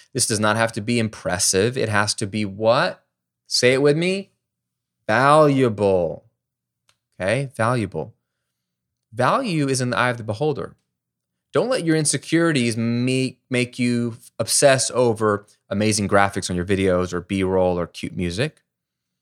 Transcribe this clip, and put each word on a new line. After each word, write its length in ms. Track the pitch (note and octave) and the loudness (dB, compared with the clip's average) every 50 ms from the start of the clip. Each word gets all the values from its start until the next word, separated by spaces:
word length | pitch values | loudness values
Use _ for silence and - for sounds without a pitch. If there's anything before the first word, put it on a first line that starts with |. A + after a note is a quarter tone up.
| - _ _ | -20 _ _
This 140 | B2+ - | -4 -2
does 120 | - A#2 G2+ | -2 0 0
not 180 | A2 G#2+ G#2+ | 2 2 2
have 140 | A2 A2+ A2+ - | 2 0 0 -2
to 80 | A2+ | -6
be 200 | G#2 A2+ A#2+ A#2+ | -4 -2 0 0
impressive. 760 | A2 G#2 - - - F#2 F2+ F#2+ - - - F#2+ G2+ A#2+ B2+ | 0 -2 -6 -8 -6 -6 -4 -2 -2 0 2 2 2 2 0
It 120 | B2+ A#2 G#2 | -2 -4 0
has 260 | G#2 G2+ G#2+ A2 - | 0 0 0 0 -2
to 140 | - A2+ G2+ | -6 -6 -6
be 160 | G2+ G#2+ G#2+ | -4 -6 -6
what? 600 | G2 F#2+ G2+ A2 A2 A#2+ C#3 E3+ F#3 - - _ _ _ _ _ _ _ _ _ _ | -6 -6 -2 0 2 2 2 2 -2 -4 -8 _ _ _ _ _ _ _ _ _ _
Say 240 | - - - B2 C3 | -4 2 2 4 4
it 100 | C3 C#3+ | 4 4
with 140 | D3 C#3+ | 2 2
me. 340 | D#3 E3+ F#3 F#3+ G3 G3 - _ _ _ _ _ _ _ _ _ _ _ _ _ _ _ - | 2 0 -2 -2 -4 -6 -12 _ _ _ _ _ _ _ _ _ _ _ _ _ _ _ -2
Valuable. 1200 | G#2+ A#2 C3+ C#3+ D3 D#3 D#3 D3 C#3 C3 C3 A#2+ G#2+ G2 G#2 G2 F#2+ F2+ F2 D#2+ D#2 - - _ _ _ _ _ _ _ _ _ _ _ _ _ _ _ _ _ _ - | 0 2 4 6 6 6 6 4 4 2 2 0 0 0 0 2 2 2 0 -2 -6 -10 -14 _ _ _ _ _ _ _ _ _ _ _ _ _ _ _ _ _ _ -6
Okay? 300 | F2+ F#2+ A2 C3 C#3+ B2+ - | -2 -2 -2 -2 -4 -6 -4
Valuable. 580 | - A2 A2+ B2+ B2 G#2 F2 - D#2+ D2 A2 - _ _ _ _ _ _ _ _ _ _ _ _ _ _ _ _ _ _ _ - | -2 -2 0 0 -2 -2 -4 -6 -8 -10 -10 -14 _ _ _ _ _ _ _ _ _ _ _ _ _ _ _ _ _ _ _ -6
Value 560 | G#2+ B2 C#3 F#3 A#3+ C#4 A3+ E3+ D#3 C#3+ C3+ | -2 0 0 0 0 -2 -2 -2 -2 0 0
is 120 | C3+ B2 | -2 -2
in 100 | B2+ B2 | -2 -2
the 80 | A#2 F#2+ | -2 0
eye 120 | A#2+ B2 | 0 0
of 60 | A#2+ | -2
the 60 | A#2 A2 | -4 -6
beholder. 540 | G#2+ G#2 G#2 D3 D#3 C#3 F#2+ D#2+ - - _ _ _ _ _ _ _ _ _ _ _ _ _ _ _ - | -8 -6 -4 -4 -4 -4 -4 -8 -12 -14 _ _ _ _ _ _ _ _ _ _ _ _ _ _ _ -2
Don't 160 | C#3 G3 B3 | 0 0 0
let 160 | C4 - E3+ | -2 -2 0
your 120 | D#3+ D#3 | 0 0
insecurities 800 | D#3+ D3+ - - C3+ - - D#3+ E3 E3+ E3 D#3 C3+ A#2+ A#2+ G#2+ | 2 0 0 -2 -4 -4 -2 0 2 2 2 2 2 0 0 -2
make, 640 | A#2 A2+ A#2 A#2+ A#2+ B2 B2+ C3 C3 C3 B2+ - - _ _ | -2 -2 -2 -2 0 0 0 0 0 -2 -2 -6 -10 _ _
make 300 | B2+ B2 B2 B2 - - | -2 -2 -2 -2 -2 -2
you 380 | B2 A#2+ A#2+ A#2+ A#2+ A#2+ A2+ - - - _ - | -2 0 0 0 -2 -4 -6 -10 -18 -20 _ -8
obsess 540 | A#2 - - - D3 C#3 C3+ C3 - - - | -6 -2 0 4 4 4 4 4 2 -2 0
over 520 | A#2 B2+ A#2+ A2 G2+ A2 G#2+ G2+ G2+ - _ _ _ _ _ | 2 2 2 2 2 0 0 0 0 -4 _ _ _ _ _
amazing 380 | - G2+ G#2+ A2 G#2 G#2 G2+ | -4 0 0 0 0 0 0
graphics 440 | F2 G2+ G2 G2+ G2 - G2+ F2+ - | 2 4 4 4 4 0 -4 -6 -4
on 60 | F#2 | -4
your 80 | F2 F2 | -4 -2
videos 480 | F#2+ G2+ F#2+ F#2+ F#2+ F2+ F2+ F2+ F2+ F2+ | 0 0 0 2 2 2 2 0 -2 -4
or 80 | F2 | -8
B-roll 600 | E2+ - G2+ F#2+ F#2+ F#2 F#2 F#2+ F#2 F2+ F2+ F2 | -6 -4 -2 -2 0 0 2 2 2 2 0 -2
or 80 | E2+ - | -4 -6
cute 260 | - - - - - | -8 -10 -12 -10 -6
music. 480 | - F#2 E2+ E2+ G2 C3+ D#3 - _ _ _ _ _ _ _ _ _ _ _ _ _ | -4 -4 -4 -2 -4 -4 -6 -6 _ _ _ _ _ _ _ _ _ _ _ _ _